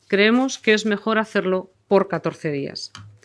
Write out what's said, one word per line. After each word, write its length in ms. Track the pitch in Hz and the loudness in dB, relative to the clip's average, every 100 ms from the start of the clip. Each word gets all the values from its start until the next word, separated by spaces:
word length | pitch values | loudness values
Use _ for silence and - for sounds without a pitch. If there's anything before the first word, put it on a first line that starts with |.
| _ | _
creemos 500 | 196 220 247 262 - | 2 4 4 0 0
que 160 | 226 | 0
es 140 | 214 220 | 2 0
mejor 320 | 202 226 220 | -2 -2 -2
hacerlo 500 | 214 208 185 185 - _ _ | -2 -2 -2 -2 -4 _ _
por 200 | 196 196 | 0 2
catorce 440 | 165 160 - 160 | -4 -6 -6 -6
días. 400 | 143 - - - - - - | -6 -8 -10 -16 -18 -20 -20